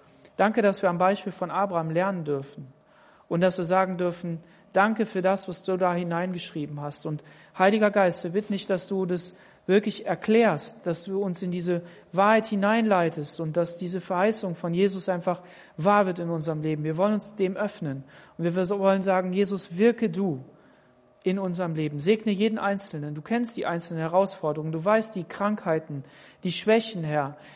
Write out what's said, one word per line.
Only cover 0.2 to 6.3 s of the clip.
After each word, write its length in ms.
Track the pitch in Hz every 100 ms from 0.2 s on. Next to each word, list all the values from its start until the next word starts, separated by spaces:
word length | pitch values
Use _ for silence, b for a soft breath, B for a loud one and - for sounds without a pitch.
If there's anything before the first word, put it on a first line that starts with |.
| b -
Danke, 260 | 196 220
dass 200 | 202 196
wir 80 | 185
am 80 | 175
Beispiel 340 | 185 202 -
von 180 | 170 175
Abraham 400 | 156 196 175 160
lernen 340 | 160 190 185
dürfen 480 | 151 139 139 - 135 - _ b b b b
und 120 | 165
dass 180 | 185 185
wir 60 |
sagen 320 | 170 185 190 180
dürfen, 440 | 180 170 175 165 B B B
"Danke 340 | 190 208 220 220
für 160 | 190
das, 260 | 185 196 -
was 140 | 170
du 140 | - 185
da 180 | 180
hineingeschrieben 840 | 175 175 170 185